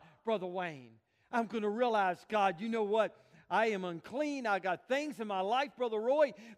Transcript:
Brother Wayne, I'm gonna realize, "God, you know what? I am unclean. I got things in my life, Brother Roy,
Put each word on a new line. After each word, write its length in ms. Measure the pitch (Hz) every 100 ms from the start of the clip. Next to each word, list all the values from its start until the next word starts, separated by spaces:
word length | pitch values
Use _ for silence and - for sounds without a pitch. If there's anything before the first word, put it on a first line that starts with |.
| - -
Brother 220 | 226 214 180
Wayne, 460 | 185 175 143 120 113 _ _ _
I'm 140 | 240 226
gonna 220 | 226 208
realize, 560 | 214 247 214 190 175 -
"God, 320 | 214 196 165
you 80 | 226
know 160 | 226
what? 320 | 208 220 202 - _ - -
I 180 | 185 226
am 160 | 196
unclean. 640 | 180 165 - 240 294 277 226
I 120 | 196
got 260 | 190 175 -
things 300 | 269 302 214
in 80 | 214
my 140 | 190
life, 340 | 190 254 226 -
Brother 220 | 240 220
Roy, 360 | 233 294 285 202 226